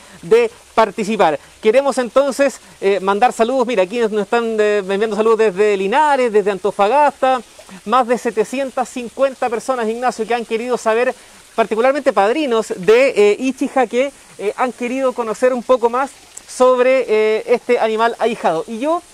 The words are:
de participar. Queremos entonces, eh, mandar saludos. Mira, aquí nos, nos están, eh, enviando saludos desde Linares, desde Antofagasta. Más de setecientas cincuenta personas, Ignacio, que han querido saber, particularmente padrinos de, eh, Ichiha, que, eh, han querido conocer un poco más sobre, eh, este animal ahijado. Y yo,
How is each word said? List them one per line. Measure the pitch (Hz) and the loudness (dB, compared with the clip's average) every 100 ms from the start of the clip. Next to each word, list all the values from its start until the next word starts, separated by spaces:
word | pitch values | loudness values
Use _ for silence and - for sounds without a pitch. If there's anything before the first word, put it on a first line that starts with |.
| - - | -18 -10
de | 170 226 226 - - | 2 2 2 -4 -4
participar. | - 220 208 196 220 175 147 - - | 0 0 0 -4 0 0 0 -8 -4
Queremos | 220 247 277 262 | 0 2 2 -2
entonces, | 240 262 277 - 277 - - - | 0 0 0 0 -2 -2 -18 -4
eh, | 196 202 | -2 0
mandar | 190 202 247 | 0 2 2
saludos. | - 226 262 233 | 2 0 0 0
Mira, | 220 | 0
aquí | 185 240 | 0 0
nos, | 220 | -2
nos | 214 | -2
están, | 196 233 226 220 | -2 -2 0 0
eh, | 208 208 | 0 0
enviando | 190 196 226 208 | -2 -2 -2 0
saludos | 220 220 | 2 2
desde | 220 180 214 202 | 2 2 0 0
Linares, | 196 262 302 277 247 | 0 2 2 2 2
desde | 208 196 | 0 0
Antofagasta. | 190 208 - 202 277 294 - 262 254 - - - 190 202 | -2 -2 0 2 4 2 2 0 0 -4 -20 -20 -14 -2
Más | 247 233 | 0 2
de | 240 | -2
setecientas | 240 214 208 254 269 262 233 | -2 -2 -2 -4 -6 -6 -6
cincuenta | 254 233 - 269 254 254 | -8 -8 -2 -2 -2 -4
personas, | 226 - 254 220 | -4 -4 -4 -4
Ignacio, | 233 247 226 214 | -2 -4 -4 -4
que | |
han | 240 220 | -4 -4
querido | 226 247 240 | -6 -4 -4
saber, | 226 220 254 - - - - - | -2 0 -2 -4 -12 -20 -8 -4
particularmente | 220 220 254 285 269 | -2 0 0 0 0
padrinos | 202 196 294 294 226 208 220 | 2 2 0 0 -2 -2 -2
de, | 180 233 269 - | 4 4 4 4
eh, | 208 202 | 2 2
Ichiha, | 262 - 277 269 240 | -2 -4 -2 0 0
que, | 247 277 - - - | 0 -2 -6 -20 -8
eh, | 196 - | -6 -4
han | 254 | -4
querido | - 240 262 262 | -4 -6 -4 -4
conocer | 247 226 - 254 | -4 -6 -2 -2
un | 254 | 0
poco | - 254 233 | 0 0 0
más | 240 277 - - - - | -2 -4 -8 -20 -20 -10
sobre, | - 254 254 254 262 - | 0 2 4 2 2 2
eh, | 214 214 220 - | 0 0 0 -2
este | 233 - 240 | -2 0 0
animal | 220 220 233 226 | 0 0 -2 0
ahijado. | 226 226 214 160 165 | -2 0 -2 -2 -6
Y | 220 | -6
yo, | 285 339 - | -4 -4 -6